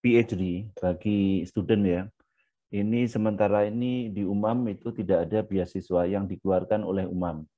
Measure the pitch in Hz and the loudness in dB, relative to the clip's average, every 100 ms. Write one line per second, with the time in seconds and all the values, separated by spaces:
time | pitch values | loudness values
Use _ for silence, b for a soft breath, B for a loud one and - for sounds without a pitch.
0 | 123 117 117 92 92 87 107 - 90 87 | 6 4 4 0 -2 -4 -8 -4 -2 -2
1 | 107 104 98 95 80 - 95 110 101 87 | 0 2 2 2 -2 -4 0 2 4 0
2 | 101 _ _ _ _ _ _ 101 104 117 | -4 _ _ _ _ _ _ -4 0 0
3 | 120 113 110 104 104 104 104 113 123 123 | 0 0 0 2 2 4 2 0 -2 -4
4 | 117 101 95 101 107 120 117 98 117 - | -4 -4 -2 0 0 0 -2 -4 -8 -6
5 | 95 90 82 107 107 95 87 95 - 90 | 0 0 2 -2 0 -2 -2 -6 -2 0
6 | 87 101 98 90 95 92 92 107 90 98 | 2 0 -4 -4 0 0 2 -2 0 -2
7 | 87 90 87 78 78 | -2 -4 -4 -6 -12